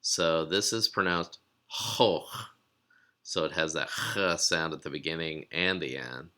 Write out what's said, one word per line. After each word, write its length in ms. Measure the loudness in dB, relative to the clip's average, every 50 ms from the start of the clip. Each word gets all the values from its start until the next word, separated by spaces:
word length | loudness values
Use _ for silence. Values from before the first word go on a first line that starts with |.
So 440 | -2 -2 0 2 4 4 4 2 2
this 280 | 2 0 0 2 2 0
is 140 | 0 0
pronounced 520 | 0 0 2 2 2 2 2 0 -4 -8 -20 _ _ _ _ _
hoch. 640 | _ -8 -6 -6 -4 6 6 6 6 6 2 -2 -6 -12 -12 -12 -12 -16 _ _ _ _ _ _ _ _ _ _ _ _ _ _
So 200 | -4 -2 0 0
it 60 | 0 0
has 200 | 0 0 0 0
that 160 | -4 -4 -4
ch 500 | -4 -6 -4 -4 -2 0 2 2 2 2
sound 340 | 2 0 2 2 0 -2 -4
at 80 | -6
the 80 | -8 -8
beginning 560 | -8 -6 -4 -4 -4 -4 -4 -4 -6 -8 -10 _
and 300 | -4 0 0 0 0 0
the 160 | -2 -6 -6
end. 320 | -8 -8 -10 -10 -12 -14 -16 _